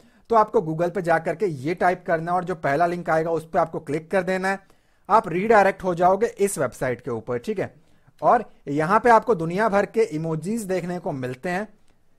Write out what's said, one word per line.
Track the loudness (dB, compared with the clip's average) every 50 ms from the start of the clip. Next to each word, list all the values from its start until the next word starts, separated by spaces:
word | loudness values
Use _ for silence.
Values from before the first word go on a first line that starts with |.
| _ _ _ _ _ 2
तो | 2
आपको | 2 2 4 2 0
Google | 0 0 -2 -2 -4 -2
पे | -2 -4
जा | 0 2 0 2
करके | 0 -2 -2 -2 -2
ये | -4 -4 -4 -6 -6 -2
टाइप | 0 2 0 0 0 -2
करना | -2 -2 -2 -2 -2
है | -2
और | -2 -2
जो | -4 -6
पहला | -4 -2 0 2 2 2
लिंक | 0 0 -4 -2 0
आएगा | 0 0 0 0
उस | -2 -4 -4 -2
पे | 0 0
आपको | 0 0 -4 -8
क्लिक | -6 -6 -6 -6 -6 -4
कर | -4 -2
देना | -2 -2 -2 -2 -2 -2
है। | -4 -4 -8 _ _ _ _ _ _ _ _ 2
आप | 2 2 2 2
रीडायरेक्ट | -2 -2 2 4 6 6 6 4 2 0 -4
हो | -4 0
जाओगे | 2 4 4 4 2 0
इस | -4 0 -2 -2 -2 0 -2
वेबसाइट | -4 -4 -4 -4 -4 -4 -4 -4
के | -6 -8
ऊपर, | -8 -8 -6 -6 -6 -6
ठीक | -4 -6 -4 -4
है। | -6 -6 -8 -16 _ _ _ _ _ _ _ _
और | 2 2 2 2 0 -4 -14 _ _ -4
यहाँ | -2 -2 0 2 2 4
पे | 6 6
आपको | 6 6 6 2 0
दुनिया | 0 -2 -4 -2 -2 0 2
भर | 2 0 0
के | 0 0 -2
इमोजीज | -2 0 -2 -6 -4 -4 -6 -4 -4 -4 -6 -6
देखने | -4 -4 -4 -4 -4 -4 -8 -6
को | -6 -6
मिलते | -6 -6 -8 -8 -10 -8 -6 -6
हैं, | -4 -6 -6 -8 -14 _ _ _ _ _ _ _ _